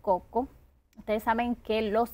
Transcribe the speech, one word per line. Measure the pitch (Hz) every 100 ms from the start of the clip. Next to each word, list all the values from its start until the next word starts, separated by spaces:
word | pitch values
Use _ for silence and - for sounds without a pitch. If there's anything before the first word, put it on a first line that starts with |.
coco. | - 180 - 233 269 - - _ _ -
Ustedes | - 214
saben | 233 226 240 233
que | - 220
los | 214 220 233